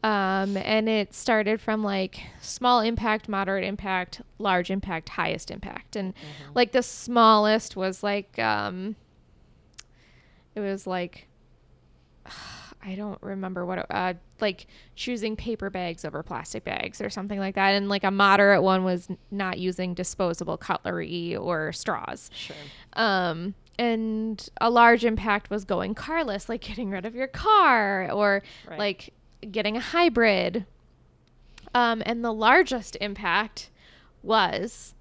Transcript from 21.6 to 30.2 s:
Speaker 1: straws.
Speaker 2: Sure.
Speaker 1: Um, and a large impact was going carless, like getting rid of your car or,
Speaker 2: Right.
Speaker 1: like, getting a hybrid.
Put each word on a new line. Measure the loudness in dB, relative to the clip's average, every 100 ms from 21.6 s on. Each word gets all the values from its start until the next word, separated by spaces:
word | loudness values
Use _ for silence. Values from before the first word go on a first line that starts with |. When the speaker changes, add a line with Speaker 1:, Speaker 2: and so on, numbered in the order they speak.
| -2
Speaker 1:
straws. | -4 -4 -4 -6 -10 -12
Speaker 2:
Sure. | -14 -16 -14 -16 -18 -14
Speaker 1:
Um, | -2 0 2 0 -4 -8 -10 _ -4
and | 0 0 -2 -2 -4 -6 -10 -2
a | 2
large | 8 8 8 4
impact | 0 0 -2 -2
was | -8
going | -2 -4 -2
carless, | -6 -4 -4 -2 -4 -6
like | -8
getting | -8 -8 -6
rid | -6 -8
of |
your | -6 -8
car | -4 4 6 8 6 4 0 -2
or, | 2 2 2 -2 -20 -16
Speaker 2:
Right. | -4
Speaker 1:
like, | -4 -4 -12 _ _ _ -8
getting | -4 -2 -4
a |
hybrid. | -2 4 4 6